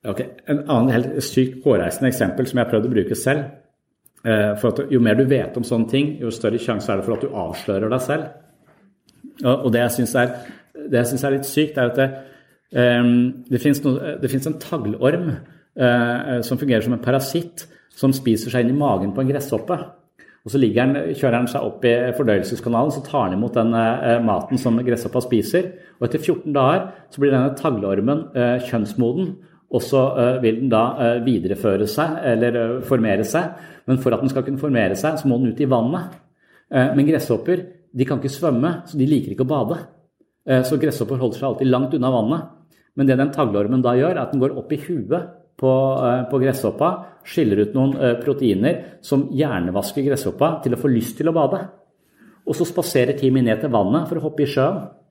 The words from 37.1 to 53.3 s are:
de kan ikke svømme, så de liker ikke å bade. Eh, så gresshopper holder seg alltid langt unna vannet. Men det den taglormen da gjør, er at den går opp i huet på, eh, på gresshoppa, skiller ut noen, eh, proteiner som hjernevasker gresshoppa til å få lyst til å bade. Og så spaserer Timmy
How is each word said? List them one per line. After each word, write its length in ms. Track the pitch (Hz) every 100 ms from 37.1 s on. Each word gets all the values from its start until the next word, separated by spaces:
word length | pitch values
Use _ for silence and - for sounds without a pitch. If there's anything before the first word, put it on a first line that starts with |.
| 156 - 117 - 180 - - _ 127
de 80 |
kan 140 | 117 139
ikke 160 | 135 -
svømme, 460 | 165 120 156 170
så 140 | - 151
de 80 | 135
liker 260 | 143 -
ikke 140 | 98 131
å 20 |
bade. 300 | 147 113 160 - _ _ _ _ _ -
Eh, 140 | 131
så 160 | 127 147
gresshopper 380 | 151 - 110 131
holder 220 | 123 104
seg 100 | 135
alltid 220 | 110 131
langt 240 | 127 139
unna 160 | 151 127
vannet. 400 | 123 107 160 - - _ _ _ -
Men 100 | 139
det 100 | 131
den 140 | 143
taglormen 520 | 151 127 101 104 127
da 120 | 123
gjør, 160 | 123 156
er 80 | 170
at 140 | 120
den 100 | 139
går 160 | 131 135
opp 120 | -
i 40 | 147
huet 540 | - 165 98 165 170 - _ -
på, 160 | 131 131 135 135
eh, 260 | 127 127 123
på 80 | 135
gresshoppa, 680 | 135 131 107 - 160 180 - -
skiller 360 | - - 123 101
ut 120 | 104
noen, 240 | 131 135 135
eh, 240 | 131 117
proteiner 760 | - 139 127 95 127 170 - -
som 280 | - 143 143
hjernevasker 760 | 135 147 98 87 95 - -
gresshoppa 580 | 139 131 98 - 151 160
til 120 | 135
å 40 | 120
få 100 | -
lyst 220 | 117 - -
til 120 | 156
å 40 |
bade. 340 | 165 139 190 - - _ _ _ _ - _ -
Og 80 |
så 120 | 151 170
spaserer 520 | - 165 139 123 139
Timmy 220 | 131